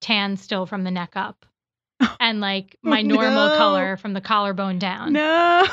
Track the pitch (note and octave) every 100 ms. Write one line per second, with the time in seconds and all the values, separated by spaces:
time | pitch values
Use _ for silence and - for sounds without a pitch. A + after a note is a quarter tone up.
0 | - G#3+ G3+ G3 - G3+ F#3 G3+ F#3 F3+
1 | F3 F#3+ F#3+ - _ _ _ _ _ _
2 | B3 - A#3 G#3+ G3+ G3 G3 _ - A3
3 | G#3+ G#3+ A3 A3 D4 G#3 G#3 F#3+ F#3+ F#3+
4 | G#3 F#3+ F#3+ G#3+ G3+ F#3+ G3 F3+ F#3+ G3
5 | - D4 D#4 E4 F4 F4 F#4